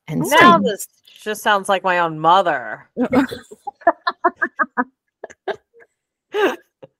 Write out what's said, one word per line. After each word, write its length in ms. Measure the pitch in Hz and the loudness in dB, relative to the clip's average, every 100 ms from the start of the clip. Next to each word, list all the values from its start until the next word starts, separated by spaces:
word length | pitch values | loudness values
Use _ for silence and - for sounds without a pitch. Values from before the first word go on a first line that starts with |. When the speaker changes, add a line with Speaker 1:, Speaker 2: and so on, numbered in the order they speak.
| - | -10
Speaker 1:
and 160 | 160 | -6
Speaker 2:
Oh 40 | 233 | 0
Speaker 3:
Now 80 | 294 349 | 4 6
Speaker 1:
sand. 120 | 339 - | 6 2
Speaker 3:
this 220 | 196 - _ _ - | -6 -12 _ _ -16
just 220 | - 208 | -10 -4
sounds 240 | 226 202 196 | 0 0 0
like 160 | 190 | -2
my 160 | 190 175 | 0 0
own 180 | 170 156 | -2 0
mother. 720 | 160 185 175 143 113 107 - - | 2 4 2 -2 -6 -12 -14 -6
Speaker 2:
<laughs> 20 | 247 247 262 - - - - _ - - - - - - - - 320 - 254 _ _ _ - - - 427 _ 466 - _ _ _ _ 403 392 - _ _ - _ | -2 0 -2 -6 -18 -18 -18 _ -4 -4 -10 -6 -6 -4 -10 -6 -8 -6 -8 _ _ _ -20 -16 -12 -12 _ _ -20 _ _ _ _ -2 -2 -2 _ _ -20 _